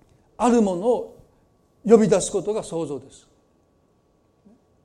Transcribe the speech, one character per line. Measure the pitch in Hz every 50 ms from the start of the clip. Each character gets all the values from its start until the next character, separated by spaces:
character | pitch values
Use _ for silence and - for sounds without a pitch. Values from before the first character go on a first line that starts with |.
| _ _ _ _ _ _ _ -
あ | 208 247
る | 233 240
も | 214 190 180
の | 170 196 240
を | 233 190 - - - - - _ _ _ _ _ _ _ _ _ _ _ - 202
呼 | 226 214
び | 220 175
出 | 202 180
す | - -
こ | - 196 160
と | 208 214
が | 214
創 | - - 170 165 160
造 | 139 143 127
で | - -
す。 | - - _ _ _ _ _ _ _ _ _ _ _ _ _ _ _ _ _ _ _ _ _ _ _ _ _ 202 226 277 _ _ _ _ _